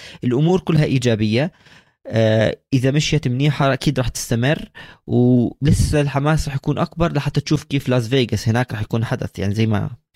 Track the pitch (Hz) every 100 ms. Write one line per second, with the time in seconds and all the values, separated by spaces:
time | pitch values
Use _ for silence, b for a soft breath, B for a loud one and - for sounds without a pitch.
0 | B B 123 123 160 185 - 156 147 131
1 | 120 107 107 113 156 b b b b b
2 | - 113 110 110 107 - _ 135 131 147
3 | - 151 131 123 147 135 139 131 - 131
4 | 117 - - 113 127 160 - B B B
5 | - 120 123 123 113 - 143 - - 151
6 | 143 139 143 156 147 135 - 143 175 165
7 | 165 143 143 147 - 151 - 139 127 123
8 | 113 135 110 110 113 113 127 107 - 113
9 | 113 117 - - 95 101 110 104 104 120
10 | _